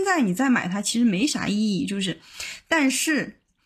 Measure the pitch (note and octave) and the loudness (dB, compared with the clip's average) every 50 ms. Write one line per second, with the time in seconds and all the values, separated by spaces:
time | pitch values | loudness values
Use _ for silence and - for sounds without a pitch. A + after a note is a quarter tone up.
0 | F#4+ G4 F#4 E4 B3+ F#3 F3+ F#3 C#4 C4+ B3 - - F3+ F3+ G3+ G3+ - - A#3 | 0 2 2 2 2 2 2 2 2 2 2 2 0 -2 -4 -4 -4 -2 0 2
1 | A#3+ A#3 F#3 F3+ A#3 D4+ - G#3 - - G3+ G#3 A3 G#3+ G3 F3 - F#3 G3 G3 | 2 2 4 2 0 0 -2 -2 -2 -2 0 0 0 0 0 0 -2 -2 -2 -4
2 | F#3+ F#3+ - - - - - - - - - - - - E4 D#4+ C4+ C4 C4 - | -4 -4 -6 -8 -12 -18 -16 -14 -12 -12 -14 -14 -6 -2 0 2 2 2 2 0
3 | - D#4+ D#4 B3+ E3+ - - _ _ _ _ _ _ | 0 0 0 0 -2 -4 -8 _ _ _ _ _ _